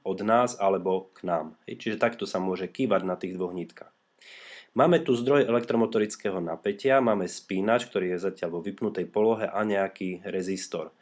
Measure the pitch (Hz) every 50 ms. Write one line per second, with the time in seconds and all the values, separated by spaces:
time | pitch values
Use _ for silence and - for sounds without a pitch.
0 | - 98 95 92 101 107 113 120 123 120 - - 101 98 98 92 90 95 92 95
1 | 92 - _ - - 90 87 80 78 80 78 _ _ - - - - 113 107 -
2 | 127 120 117 - 104 - - 92 92 95 92 90 90 90 - - 135 113 101 92
3 | 92 95 90 - - 92 92 90 92 90 90 90 85 82 - - - - _ _
4 | _ _ _ _ - - - - - - - - - _ - 113 135 165 175 160
5 | 165 - 127 117 120 131 143 143 127 - 117 120 117 - 120 117 113 110 113 110
6 | 107 107 - - - 104 95 92 87 87 - - - 104 101 104 - 135 135 135
7 | 131 117 107 101 95 87 - - - - 95 92 98 107 113 120 - - - 101
8 | 92 90 92 87 92 98 90 - - 85 82 85 80 101 98 - - 104 104 95
9 | 90 85 - 104 107 113 113 110 110 - - 101 107 107 104 98 98 95 - -
10 | 98 92 90 87 - 98 90 95 90 92 98 92 - - - 85 78 76 - _